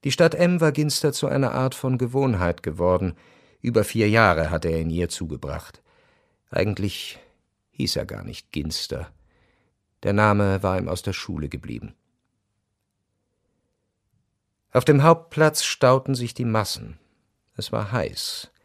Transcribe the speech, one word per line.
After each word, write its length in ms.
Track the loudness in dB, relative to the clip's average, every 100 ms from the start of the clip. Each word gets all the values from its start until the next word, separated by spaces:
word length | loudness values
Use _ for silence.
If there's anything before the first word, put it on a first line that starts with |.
Die 80 | -4
Stadt 220 | 2 2
M 260 | 4 2 4
war 120 | 2
Ginster 420 | 2 -2 0 -2
zu 140 | 0 -2
einer 260 | 0 0
Art 220 | 0 -2
von 220 | -2 -2 -2
Gewohnheit 640 | 0 0 0 2 0 0
geworden. 500 | -6 0 2 2 0 -4 _ _ _ _
Über 220 | 0 0
vier 260 | 0 0 4
Jahre 400 | 6 6 4 0
hatte 200 | -2 -2
er 100 | -2
in 100 | -2
ihr 200 | -2 -4
zugebracht. 720 | -6 -8 -8 -8 -10 -12 -20 _ _ _ _ _ _ _
Eigentlich 720 | -2 0 0 -4 -6 -12 -16 _ _ _ _ _
hieß 240 | -6 -4
er 100 | -4
gar 180 | -6 -10
nicht 280 | -12 -16 _
Ginster. 600 | -8 -6 -8 -8 -8 -10 _ _ _ _ _ _ _ _ _
Der 100 | -2
Name 500 | 4 4 4 2 0
war 140 | 0 -2
ihm 120 | -2
aus 120 | -6
der 120 | -6
Schule 360 | -8 -8 -8 -8
geblieben. 440 | -10 -10 -12 -14 _ _ _ _ _ _ _ _ _ _ _ _ _ _ _ _ _ _ _ _ _ _ _ _ _ _ _ _
Auf 140 | 2
dem 180 | 4 6
Hauptplatz 600 | 6 4 2 2 2 2
stauten 520 | -4 2 4 4 2
sich 180 | -6 -6
die 120 | -4
Massen. 540 | 0 0 -2 -8 -12 -18 _ _ _ _ _
Es 160 | -14 -6
war 200 | -6 -4
heiß, 600 | -4 -4 -6 -10 -12 -16 _